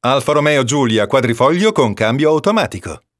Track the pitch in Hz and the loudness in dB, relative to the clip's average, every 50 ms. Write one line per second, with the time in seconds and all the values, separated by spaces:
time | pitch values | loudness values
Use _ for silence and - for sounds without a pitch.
0 | - 120 135 139 123 - 151 151 147 151 151 139 131 113 143 147 135 117 110 107 | 0 0 0 0 0 0 0 2 2 2 2 2 0 0 0 0 0 0 0 0
1 | 104 101 - 135 123 117 117 - 123 139 165 175 208 220 214 - 135 110 98 - | 0 2 0 0 0 0 0 2 2 2 2 2 0 0 2 2 0 0 0 -2
2 | 113 107 117 139 151 151 156 156 - 196 214 220 160 104 - 95 - 90 76 64 | -2 -2 0 0 0 0 0 0 0 0 0 0 -2 -4 -6 -12 -12 -12 -14 -14
3 | _ _ _ | _ _ _